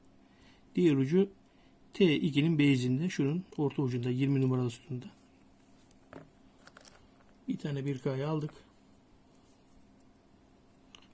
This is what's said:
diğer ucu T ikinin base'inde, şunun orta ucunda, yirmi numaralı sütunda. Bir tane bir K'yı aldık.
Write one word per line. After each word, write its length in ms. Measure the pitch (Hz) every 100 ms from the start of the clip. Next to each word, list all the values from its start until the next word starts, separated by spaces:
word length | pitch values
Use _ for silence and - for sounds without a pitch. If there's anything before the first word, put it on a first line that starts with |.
| - - - - - - _
diğer 220 | - 175 139
ucu 320 | 135 180 196 - - _ - _ -
T 220 | - 190 143
ikinin 420 | 165 139 160 151
base'inde, 500 | 143 131 123 127 185
şunun 360 | - 139 170 - -
orta 260 | 139 -
ucunda, 280 | 131 123 123
yirmi 300 | 127 135 139
numaralı 300 | 131 127 123
sütunda. 360 | - - 123 202 - _ _ _ _ _ - - - _ - - _ - - - - - - - - - - -
Bir 80 | -
tane 300 | 151 139 139
bir 120 | 131
K'yı 300 | 143 131 147
aldık. 260 | 156 151 - - _ _ - _ - _ _ _ _ _ - - - - _ _ _ _ _ - - - - -